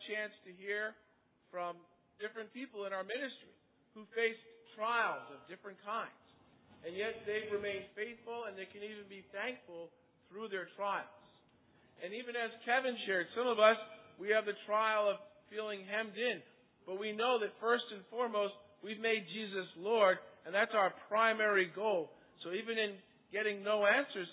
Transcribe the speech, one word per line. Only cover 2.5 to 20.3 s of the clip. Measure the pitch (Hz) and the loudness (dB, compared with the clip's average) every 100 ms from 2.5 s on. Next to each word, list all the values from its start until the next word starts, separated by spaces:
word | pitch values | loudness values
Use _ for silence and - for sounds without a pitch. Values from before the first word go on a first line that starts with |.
people | 247 262 208 196 | -10 -12 -8 -6
in | |
our | 190 | -4
ministry | 190 240 277 - - - _ _ _ 214 | -4 -4 -6 -10 -20 -20 _ _ _ -20
who | 214 | -10
faced | 226 226 226 - - - - | 0 0 0 -16 -20 -18 -4
trials | 220 233 208 147 131 | 0 2 2 0 -8
of | 139 135 | -16 -16
different | 180 202 185 | -16 -14 -14
kinds. | 202 220 170 - _ - - _ - - 165 | -6 -6 -6 -10 _ -20 -20 _ -20 -14 -10
And | |
yet | 180 214 226 202 | -4 -4 -4 -4
they've | 214 214 | -4 -2
remained | 202 202 196 190 - | -2 -2 -6 -8 -8
faithful, | 226 226 - 233 226 | -8 -10 -10 -8 -8
and | |
they | 190 185 | -10 -12
can | 208 208 | -12 -12
even | 214 196 | -12 -14
be | 196 180 | -16 -12
thankful | 196 226 254 - 170 165 _ _ _ _ | -8 -6 -8 -12 -14 -14 _ _ _ _
through | 185 220 | -12 -6
their | 196 170 - | -6 -6 -4
trials. | 202 180 127 - - - _ _ _ _ _ - | 0 0 -2 -14 -20 -20 _ _ _ _ _ -12
And | 175 | -8
even | 220 247 240 | -8 -6 -4
as | 226 226 | -4 -4
Kevin | 233 247 262 233 - | 0 2 2 -2 0
shared, | 190 170 | 0 0
some | 220 247 | 0 2
of | 220 | 8
us, | 214 226 - - - - | 8 8 0 -16 -20 -8
we | 196 | 2
have | 220 208 | 2 2
the | 202 - | -4 0
trial | 214 220 214 208 | 2 4 4 2
of | 196 - - - | 2 -4 -20 -14
feeling | 208 214 202 190 | -8 -6 -6 -4
hemmed | 208 220 | -4 -4
in. | 196 247 190 - - _ _ - | -2 0 -2 -6 -20 _ _ -8
But | 190 | -6
we | 214 | -4
know | 214 240 247 | 0 2 2
that | 208 - | 0 -2
first | 220 240 233 | 2 2 0
and | 208 185 | -12 -10
foremost, | 226 247 208 202 - - - | -2 0 2 0 -2 -20 -14
we've | 202 214 | -10 -2
made | 226 226 175 | 0 0 0
Jesus | 196 214 196 180 165 | -6 -4 -4 -6 -6
Lord, | 190 226 196 185 - | 2 6 8 6 0